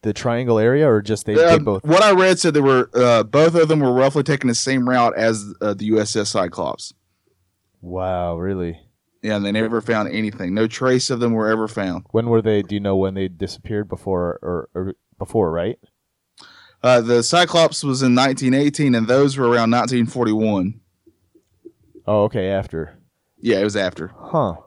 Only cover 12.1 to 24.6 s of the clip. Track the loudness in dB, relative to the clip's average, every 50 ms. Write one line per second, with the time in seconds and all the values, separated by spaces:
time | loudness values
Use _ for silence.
12.1 | _ -4 -2 2 0 0 2 2 0 0 -2 -2 -6 -6 -2 -2 0 0 0 -2
13.1 | -2 -4 -6 -6 -6 -8 -10 -10 -10 -12 _ -8 -6 -6 -6 -8 -10 -12 -6 -4
14.1 | -4 -2 -2 -4 -6 -6 -6 -6 -6 -6 -8 -8 _ -8 -8 -8 -10 _ _ _
15.1 | _ _ -14 -4 0 0 0 0 0 -2 -4 -4 -6 _ _ _ _ _ _ _
16.1 | _ _ _ _ _ _ -20 -20 _ -20 -20 _ _ _ 2 4 4 4 4 4
17.1 | 2 2 2 2 2 2 2 2 4 2 2 2 2 -2 -4 -4 -2 0 2 2
18.1 | 4 4 4 2 0 0 0 0 0 2 2 0 0 0 0 2 2 0 2 2
19.1 | 2 2 2 2 0 0 0 2 2 2 2 2 2 2 0 0 0 0 -2 -2
20.1 | -2 -2 -2 0 0 0 0 0 0 0 -2 -4 -6 -10 _ _ _ _ _ _
21.1 | _ _ _ _ _ _ _ _ _ _ _ -20 _ _ _ _ _ -14 _ -2
22.1 | 0 2 2 0 0 -4 -4 -2 -2 -4 -4 -6 -8 -10 -10 -10 -12 _ _ _
23.1 | _ _ _ _ _ _ -2 0 0 2 2 0 0 -2 -4 -4 -4 -8 -12 -14
24.1 | -14 -18 -18 -6 -4 -2 -2 -2 -4 -8